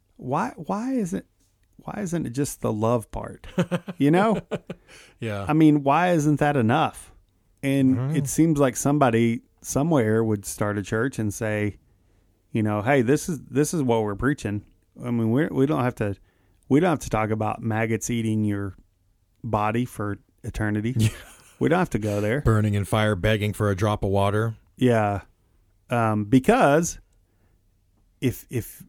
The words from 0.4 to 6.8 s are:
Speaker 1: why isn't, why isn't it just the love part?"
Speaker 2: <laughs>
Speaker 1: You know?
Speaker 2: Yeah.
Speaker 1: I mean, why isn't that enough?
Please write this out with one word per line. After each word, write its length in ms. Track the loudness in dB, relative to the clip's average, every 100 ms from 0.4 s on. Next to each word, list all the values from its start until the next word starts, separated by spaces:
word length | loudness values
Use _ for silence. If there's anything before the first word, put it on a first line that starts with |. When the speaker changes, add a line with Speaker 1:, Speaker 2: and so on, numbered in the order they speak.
| -4 -8
Speaker 1:
why 360 | -6 -4 -2
isn't, 320 | -2 -2 -4 -8 _ _ _ _ -20
why 220 | -14 -10
isn't 240 | -6 -4 -4
it 40 |
just 300 | -4 -4 -4
the 120 | -4
love 380 | -2 0 0 -2
part?" 360 | -10 -12 -14 -10 -6
Speaker 2:
<laughs> 400 | -4 -4 -8 0
Speaker 1:
You 120 | 2
know? 320 | 4 2 0 -4 -10 -10 -18 _ -20 -20 _
Speaker 2:
Yeah. 260 | -6 -6 0
Speaker 1:
I 60 |
mean, 280 | 4 6 6
why 280 | 4 2 4
isn't 260 | 2 2 2
that 160 | 2 2
enough? 560 | 2 2